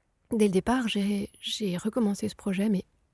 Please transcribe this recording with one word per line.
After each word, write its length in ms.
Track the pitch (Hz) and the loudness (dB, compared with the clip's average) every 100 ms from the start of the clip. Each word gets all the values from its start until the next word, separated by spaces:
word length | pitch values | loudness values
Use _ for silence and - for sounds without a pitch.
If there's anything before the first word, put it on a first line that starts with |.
| _ _ _ | _ _ _
Dès 140 | 233 208 | 2 4
le 60 | |
départ, 360 | 185 202 254 233 | 4 2 0 0
j'ai, 400 | 208 202 202 202 - | 0 0 -2 -4 -10
j'ai 360 | - - 208 175 | -10 -4 -4 -2
recommencé 520 | 220 254 214 202 214 | -2 0 0 0 -4
ce 80 | - | -6
projet, 320 | - 185 208 | -4 0 2
mais 160 | 190 - _ _ | 0 -2 _ _